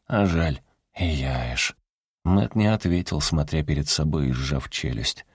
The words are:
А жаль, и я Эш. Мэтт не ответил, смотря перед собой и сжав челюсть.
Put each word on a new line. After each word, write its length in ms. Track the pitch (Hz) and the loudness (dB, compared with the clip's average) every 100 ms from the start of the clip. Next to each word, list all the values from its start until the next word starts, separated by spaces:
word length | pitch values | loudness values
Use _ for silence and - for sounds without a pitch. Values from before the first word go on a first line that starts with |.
| - | -4
А 200 | 110 101 | 0 2
жаль, 340 | 82 80 65 _ _ _ | 2 0 -2 _ _ _
и 120 | - 87 | -6 -2
я 480 | 73 65 64 60 | -2 -2 -4 -4
Эш. 200 | 60 - - _ _ _ _ | -4 -4 -6 _ _ _ _
Мэтт 320 | - 95 110 110 | 2 2 2 2
не 100 | 107 | 2
ответил, 560 | 110 87 87 82 - | 2 2 0 0 -2
смотря 420 | - 80 73 78 | 0 0 0 0
перед 240 | 76 71 73 | 0 0 0
собой 400 | - 76 80 67 | 0 0 2 0
и 40 | |
сжав 360 | 64 65 69 - | 0 -2 -2 -4
челюсть. 560 | - 67 57 58 - - | -6 -4 -4 -4 -6 -12